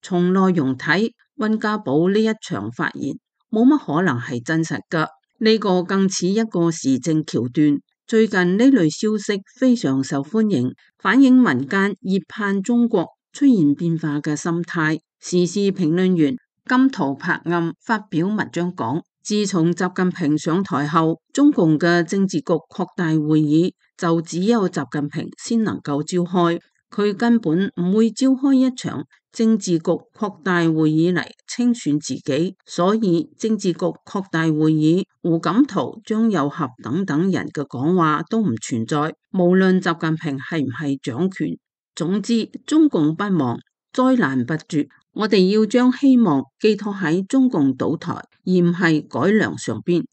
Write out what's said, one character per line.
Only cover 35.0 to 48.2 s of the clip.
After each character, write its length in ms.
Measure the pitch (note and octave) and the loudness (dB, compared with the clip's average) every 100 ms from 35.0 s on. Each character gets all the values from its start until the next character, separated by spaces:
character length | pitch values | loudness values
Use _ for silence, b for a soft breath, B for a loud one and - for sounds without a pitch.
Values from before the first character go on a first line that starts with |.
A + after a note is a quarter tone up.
| F#3+ _ | -2 _
胡 200 | F3 E3 | -2 0
錦 260 | D#3+ G3 C#4 | 0 2 0
濤、 340 | F#3+ B2+ - | 0 -6 -8
張 260 | - A3 A3+ | -6 0 0
又 180 | F#3+ C#3 | 0 -2
俠 200 | C#3+ C#3 A#2+ | -2 -8 -6
等 200 | - D3 | -6 -4
等 240 | G3 D3 F#3+ | -2 0 0
人 120 | E3+ E2+ | 0 -4
嘅 180 | - C#3 | -8 -8
講 300 | A#2 C#3+ F3+ | -4 0 2
話 260 | D#3+ D3+ E3 | 2 0 -2
都 100 | A3+ | -2
唔 140 | G3+ A2 | 0 -2
存 240 | - A#2 A2+ | -4 -6 -2
在。 260 | D3+ D3+ - _ | -2 -4 -6 _
無 240 | F#3+ F3 F#3 | 0 4 4
論 240 | F#3+ F#3 | 4 2
習 200 | F3+ E3 | 0 -4
近 140 | D#3+ | -4
平 240 | D#3+ D#3+ C3+ | -4 -4 -8
係 220 | C3 E3 | -6 -4
唔 60 | C3 | -4
係 260 | A#2+ D3+ C#3 | -6 -6 -6
掌 260 | - A#2+ F#3 | -6 -4 -4
權， 300 | F#3 D#3+ E2+ _ _ _ - | -2 -6 -8 _ _ _ -8
總 260 | E3 G3 | -4 -4
之 260 | G3+ A#3 A3 - | 0 -2 -2 -10
中 240 | - D4+ D4+ | -2 2 4
共 280 | F#3 D3+ D#3+ | 4 0 0
不 80 | |
亡， 340 | G3+ F3+ B2+ A#2+ - _ _ | -2 0 -2 -4 -10 _ _
災 240 | - B3+ B3+ | 0 2 2
難 300 | D#3 C3 A#2+ | 2 0 -2
不 80 | |
絕。 320 | D#3+ - D#3 D3 b b | -6 -4 -6 -6 b b
我 140 | - G#3+ | -6 0
哋 240 | G#3 F#3 | 2 4
要 140 | G#3 G#3+ | 2 2
將 240 | A#3+ B3+ | 4 2
希 240 | B3+ C#4 B3+ | 2 4 4
望 260 | A3 C#3 C3 _ | 4 2 -2 _
寄 160 | G#3+ G#3 | 0 0
託 200 | G#3 G3 | -4 -4
喺 300 | F3 E3+ G3 | -2 -2 0
中 220 | C4+ B3+ | 2 2
共 260 | G#3+ C#3 B2+ | 2 0 0
倒 200 | G2 D#3+ | -4 -4
台， 160 | F3 | -6
而 400 | - | -10